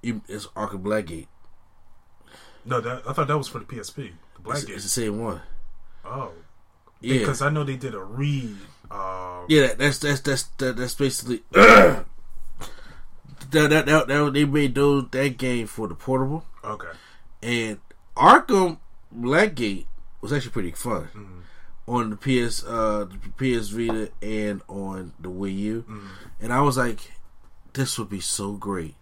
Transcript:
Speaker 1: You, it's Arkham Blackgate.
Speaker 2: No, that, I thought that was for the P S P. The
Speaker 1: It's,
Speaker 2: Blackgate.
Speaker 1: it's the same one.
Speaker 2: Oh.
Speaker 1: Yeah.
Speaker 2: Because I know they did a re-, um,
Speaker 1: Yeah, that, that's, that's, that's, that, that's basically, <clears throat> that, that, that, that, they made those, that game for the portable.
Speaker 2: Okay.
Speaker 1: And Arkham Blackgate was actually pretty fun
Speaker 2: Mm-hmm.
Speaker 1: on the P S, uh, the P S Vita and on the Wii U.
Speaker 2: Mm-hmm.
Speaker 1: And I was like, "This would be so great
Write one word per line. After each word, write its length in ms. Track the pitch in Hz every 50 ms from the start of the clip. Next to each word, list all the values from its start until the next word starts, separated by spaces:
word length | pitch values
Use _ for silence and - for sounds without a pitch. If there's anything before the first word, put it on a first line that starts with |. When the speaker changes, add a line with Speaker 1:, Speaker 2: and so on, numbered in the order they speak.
| -
Speaker 1:
You, 180 | 120 113 107 - -
it's 180 | 95 104 104 -
Arkham 360 | - - 107 101 101 95 92
Blackgate. 440 | 101 107 107 101 80 82 78 - - - - - - - - - - _ - - - - - _ - - - - - - - - - - - -
Speaker 2:
No, 160 | 113 123 123
that, 240 | 110 117 123 123 - 127
I 60 | 139
thought 140 | 160 151 135
that 100 | 147 151
was 100 | 139 -
for 120 | - 117
the 60 | 107
P 140 | - - 117
S 100 | - -
P. 220 | - - 135 101 87 85 - - - - 87
The 80 | 104
Speaker 1:
It's, 120 | 127 147 185
Speaker 2:
Blackgate. 100 | 196 196
Speaker 1:
it's 80 | - 101
the 60 | 101
same 300 | - 127 117 110 101 107
one. 220 | 117 113 90 80 - - - - - - - - - - - - -
Speaker 2:
Oh. 260 | 95 117 139 131 104 - - - - - - - _ _ _ _ _ _ _
Speaker 1:
Yeah. 160 | - 120 131 127
Speaker 2:
Because 220 | 110 - 139 110
I 80 | 139 143
know 140 | 151 156 147
they 120 | 139 135 127
did 180 | 131 131 120
a 80 | 101 95
re-, 520 | 107 107 131 139 147 147 135 127 113 104 98 98 - - - _ -
um, 540 | 104 101 95 95 95 92 92 90 90 90 90 -
Speaker 1:
Yeah, 180 | 156 151 143 -
that, 120 | - -
that's, 180 | 131 147 135 -
that's, 220 | - 147 143 131
that's, 220 | - 147 139 131 - - - -
that, 180 | 135 127 123 110
that's 160 | 127 120 -
basically, 480 | - 143 135 127 - - 120 123 113 - -
<clears throat> 40 |
that, 540 | - - 101 110 110 104 98 104 - - - - - - - - - - - - - - - - - - - - - - - - - - - - - - - 135
that, 180 | - 156 151 143 147 156 143 135
that, 200 | 151 156 - -
that, 240 | 135 147 147 147 135
they 120 | 143 151
made 300 | 143 139 151 147 139 120
those, 300 | 139 143 143 143 139 131 117
that 260 | - 127 135 143 123 113
game 300 | 131 127 123 120 113 104
for 200 | - - 110 98
the 80 | 85
portable. 500 | 82 - - 131 131 135 135 147 160 160 - - - -
Speaker 2:
Okay. 260 | 110 107 104 - 87 - - - - - - - - - -
Speaker 1:
And 380 | - 117 120 117 113 110 107 - - - - - - - -
Arkham 640 | - 127 170 240 330 - - 247 196 185 180 160 - - - - - - - -
Blackgate 720 | 117 120 123 139 165 208 214 170 127 123 104 98 92 - - - - - - - -
was 100 | - 110
actually 200 | 139 147 131 120
pretty 200 | - 120 98 87
fun 380 | 82 - - 120 110 87 78 - -
Speaker 2:
Mm-hmm. 240 | 107 101 95 92 90 90 - - - - - - - - -
Speaker 1:
on 180 | 120 123 117 110
the 40 | 107
P 240 | 101 - 139 131 123 120
S, 200 | 113 - - -
uh, 420 | - 120 113 110 110 104 104 101 90
the 80 | 92 98 - - - -
P 180 | 131 131 123
S 140 | 117 107 101
Vita 420 | 104 113 117 113 110 110 107 - - -
and 400 | - 104 110 107 107 104 101 95 - -
on 460 | 95 101 98 95 95 95 92 82 76 -
the 100 | 80 92
Wii 260 | 90 92 98 98 98 98
U. 240 | 101 104 110 117 117 110
Speaker 2:
Mm-hmm. 180 | 107 104 101 98 95 98 - - - -
Speaker 1:
And 140 | - 113 120
I 80 | 127
was 160 | 143 143 127 131
like, 340 | 123 120 110 - - - - - - - - - - - - - - - -
"This 240 | 135 135 127 - -
would 120 | 113 95
be 100 | 101 95
so 320 | 101 - - - 101 98
great 420 | 104 98 98 101 98 92 82 78 - -